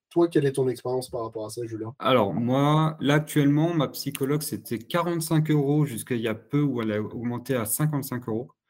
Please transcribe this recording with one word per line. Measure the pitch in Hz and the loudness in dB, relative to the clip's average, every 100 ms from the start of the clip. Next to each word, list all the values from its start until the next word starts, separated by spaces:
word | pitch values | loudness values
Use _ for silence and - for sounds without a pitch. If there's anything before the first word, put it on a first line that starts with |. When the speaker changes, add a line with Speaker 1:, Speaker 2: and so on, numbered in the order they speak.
| _ | _
Speaker 1:
toi, | 170 170 | 2 4
quelle | 160 139 | 4 2
est | |
ton | 135 131 | 2 -2
expérience | 120 123 127 - | -2 -4 -4 -4
par | 127 | -6
rapport | 113 113 | -6 -8
à | 107 | -8
ça, | 120 117 | -8 -8
Julien ? | 110 110 - | -8 -10 -4
Speaker 2:
Alors, | 113 127 98 | 2 4 4
moi, | 87 120 135 143 151 160 156 | 0 0 2 4 4 2 0
là, | 147 | 2
actuellement, | 151 151 151 143 143 165 | 2 2 2 4 4 2
ma | 170 127 | 0 -2
psychologue, | - 139 - 135 151 | -4 -8 -4 -2 -2
c'était | 151 101 - 113 | -4 -8 -6 -8
quarante-cinq | 113 175 170 170 160 160 156 | -2 -2 0 -2 0 2 4
euros | 151 139 151 | 2 4 2
jusqu'à | 139 110 - | 2 -2 -4
il | 120 | -2
y | 113 | -2
a | |
peu, | 107 - 147 | -4 -4 0
où | 147 120 | 0 0
elle | 110 | 0
a | 107 | -2
augmenté | 104 120 120 120 123 | -4 -6 -6 -4 -2
à | 127 107 | -2 -2
cinquante-cinq | - 151 147 - 123 - | 0 0 -2 -4 -6 -4
euros. | 110 131 _ | -6 -6 _